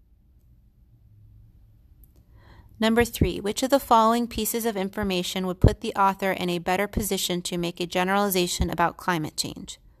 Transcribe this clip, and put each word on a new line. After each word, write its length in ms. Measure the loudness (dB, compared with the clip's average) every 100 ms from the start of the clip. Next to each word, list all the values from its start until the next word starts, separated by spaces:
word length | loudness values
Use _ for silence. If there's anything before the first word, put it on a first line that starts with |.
| _ _ _ _ _ _ _ _ _ _ _ -20 -20 -20 -20 -20 -20 _ _ -20 -20 _ _ -20 -20 -20 -20 -2
Number 260 | 2 2 2
three, 340 | 2 0 0
which 220 | -4 -2
of 80 | 2
the 100 | 2
following 480 | 6 6 6 2 -2
pieces 380 | -4 -4 -2 -4
of 100 | -4
information 680 | -6 -4 -2 -2 -2 -4 -4
would 160 | 4
put 200 | 4 4
the 120 | -2
author 380 | 2 2 2 -2
in 180 | -2 -2
a 80 | -4
better 300 | -2 -2 -2
position 560 | -4 -2 -2 -2 -4
to 160 | -4 -4
make 200 | -4 -6
a 60 | -4
generalization 840 | -2 0 2 2 2 0 0 -2
about 260 | 0 0 0
climate 400 | -2 -2 -2 -6
change? 420 | -8 -10 -14 -18 -20 _